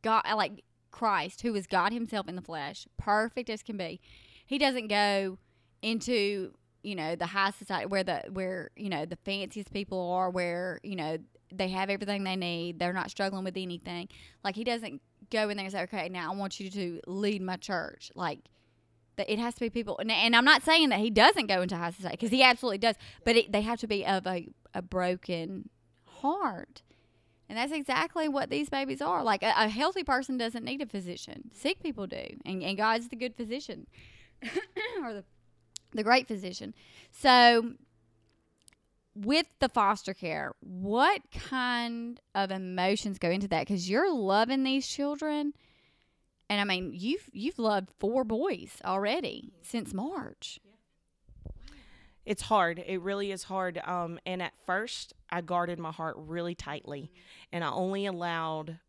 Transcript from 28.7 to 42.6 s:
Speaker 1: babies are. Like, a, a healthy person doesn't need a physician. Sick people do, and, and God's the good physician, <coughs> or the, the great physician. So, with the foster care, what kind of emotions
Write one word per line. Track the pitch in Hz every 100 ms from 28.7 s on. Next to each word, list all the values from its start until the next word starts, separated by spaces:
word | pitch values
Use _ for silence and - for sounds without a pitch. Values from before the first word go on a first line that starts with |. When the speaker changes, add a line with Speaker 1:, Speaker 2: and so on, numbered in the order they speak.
Speaker 1:
babies | 277 269 269
are. | 285 349
Like, | 247 196
a, | 214 -
a | 214
healthy | 214 302 381
person | 294 262 269 254
doesn't | 226 233
need | 220 277
a | 254
physician. | 202 180 - - - -
Sick | - 277 381
people | 330 214 190
do, | - - - -
and, | 185
and | 175 196
God's | 220 226 240
the | 233
good | 247
physician, | 226 220 247 - 196 - - - - - _
<coughs> | 233 349 403 - 440 453
or | 254
the, | 208 196 _ _ _ _ - _
the | 220
great | 214 254 254
physician. | 208 185 180 - - - - -
So, | - - 247 240 233 226 - _ _ _ _ _ _ _ _ - _ _ _ _ 208
with | 202 302 339 _
the | 262
foster | - 202 208 -
care, | 190 175 156 143 -
what | - 180 190 226 302 392 -
kind | - - 262 247 240 233 233 233 240 _
of | 196 196
emotions | 190